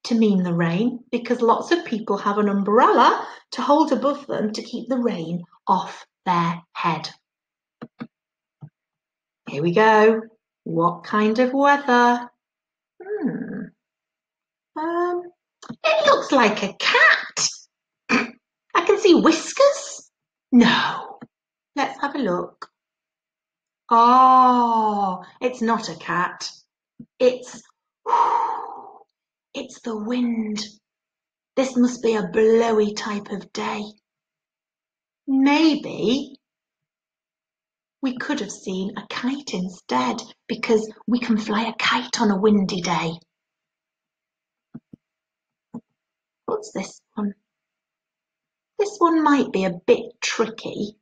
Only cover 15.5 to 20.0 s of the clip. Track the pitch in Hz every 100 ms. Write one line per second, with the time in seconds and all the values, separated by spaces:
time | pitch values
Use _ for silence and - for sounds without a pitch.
15.5 | _ - - 640 640 587 - - 269 214
16.5 | 208 190 - - - 640 - - - -
17.5 | - _ _ _ _ - - - - _
18.5 | _ _ - - 392 381 285 208 320 -
19.5 | - 554 - - -